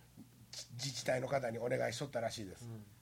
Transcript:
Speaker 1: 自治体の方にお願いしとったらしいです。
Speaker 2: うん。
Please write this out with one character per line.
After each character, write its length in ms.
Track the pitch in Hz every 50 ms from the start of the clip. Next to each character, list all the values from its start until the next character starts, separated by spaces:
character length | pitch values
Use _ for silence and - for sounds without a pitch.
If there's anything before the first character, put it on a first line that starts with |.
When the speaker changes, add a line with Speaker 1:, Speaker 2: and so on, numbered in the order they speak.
| - - - - - - - - - - - - - - -
Speaker 1:
自 200 | 120 127 139 120
治 120 | - -
体 140 | - 131 127
の 80 | 127
方 240 | 127 139 139 127 117
に 80 | 113 117
お 80 | 113
願 220 | 123 135 123 123 120
い 40 | 113
し 60 | -
と 60 | 151
っ 40 | 127
た 120 | - 120
ら 100 | 113 110
し 80 | - 113
い 60 | 104
で 100 | 92 85
す。 80 | - 120
Speaker 2:
う 40 |
ん。 180 | 117 113 110 107 104 - -